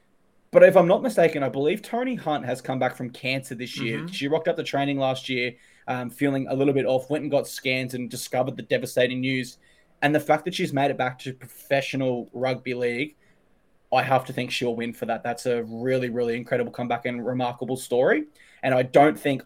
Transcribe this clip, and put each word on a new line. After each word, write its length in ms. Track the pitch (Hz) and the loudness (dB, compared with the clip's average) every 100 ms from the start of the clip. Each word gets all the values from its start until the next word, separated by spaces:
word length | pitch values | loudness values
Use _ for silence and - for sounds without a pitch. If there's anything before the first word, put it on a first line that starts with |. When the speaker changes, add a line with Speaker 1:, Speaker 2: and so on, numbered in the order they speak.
| _ _ _ _ _ | _ _ _ _ _
Speaker 1:
But 100 | 175 | 8
if 120 | 180 185 | 10 10
I'm 120 | 170 | 6
not 140 | 208 | 4
mistaken, 400 | 262 214 165 156 | 2 4 2 4
I 80 | 135 | -2
believe 320 | 127 147 208 | 0 0 -2
Tony 320 | - 233 254 | -4 -4 -4
Hunt 320 | 226 156 147 123 | -4 -4 -4 -4
has 160 | 127 | -6
come 160 | - 131 | -4 -2
back 180 | 123 - | -2 -2
from 140 | 123 | -12
cancer 440 | 123 131 135 135 | -8 -6 -4 -6
this 240 | 120 123 - | -10 -10 -6
year. 200 | 113 113 | -6 -6
Speaker 2:
Mm-hmm. 80 | 165 | -6
Speaker 1:
She 200 | 190 139 | -6 -2
rocked 220 | 160 160 | 0 0
up 80 | 165 | -2
to 60 | |
training 360 | 135 139 139 139 | -2 -2 0 0
last 300 | 131 131 - | 0 -2 -4
year, 240 | 127 123 120 _ _ - | -4 -4 -6 _ _ -8
um, 220 | 123 123 | -6 -6
feeling 380 | - 143 135 135 | -2 0 0 -2
a 60 | |
little 180 | 135 143 | 0 2
bit 140 | 135 107 | 2 2
off, 240 | 131 127 | 0 0
went 120 | 147 | -4
and 80 | 143 | -2
got 160 | 139 - | -2 -2
scans 460 | - 135 127 127 | -6 -4 -2 -4
and 160 | 127 123 | -6 -8
discovered 460 | 123 - 131 127 120 | -10 -6 -2 -2 -4
the 60 | |
devastating 580 | 120 127 123 - 123 127 | -2 -2 0 0 2 0
news. 380 | 131 131 123 - _ _ _ - | -2 -2 -4 -12 _ _ _ -2
And 140 | 143 | 2
the 60 | 151 | 2
fact 260 | 147 151 180 | 2 0 0
that 80 | |
she's 180 | 180 170 | -4 -2
made 180 | 135 139 | 0 0
it 60 | 131 | 0
back 220 | 127 127 | -4 -6
to 140 | 135 | -12
professional 960 | 131 123 - - 139 135 135 131 120 110 | -14 -16 -14 -2 0 0 -2 -2 -2 -6
rugby 400 | 123 127 123 127 | -4 -4 -4 -6
league, 420 | 123 123 120 151 - _ _ _ _ _ _ - | -4 -2 -2 -6 -10 _ _ _ _ _ _ 0
I 100 | 127 | 0
have 220 | 127 131 127 | 4 2 0
to 60 | |
think 180 | 123 123 | -6 -4
she'll 240 | - 123 113 | -2 -2 -2
win 160 | 117 | -6
for 140 | 113 113 | -6 -6
that. 160 | 113 | -4
That's 240 | 120 120 127 | -4 -4 -2
a 160 | 120 | -2
really, 460 | 110 113 127 131 127 | -4 -6 -2 0 -2
really 260 | 117 117 117 | -2 -2 -2
incredible 360 | 117 123 117 | -2 -2 -2
comeback 340 | - 123 117 123 | -6 -4 -4 -4
and 180 | 120 | -6
remarkable 520 | 113 127 123 127 120 127 | -4 -2 -2 -4 -6 -6
story. 480 | - 120 143 302 - _ _ _ | -2 2 4 2 -2 _ _ _
And 120 | 135 | 0
I 80 | 127 | 2
don't 360 | 127 - 147 - | 4 6 6 6
think 240 | 143 131 | 0 -2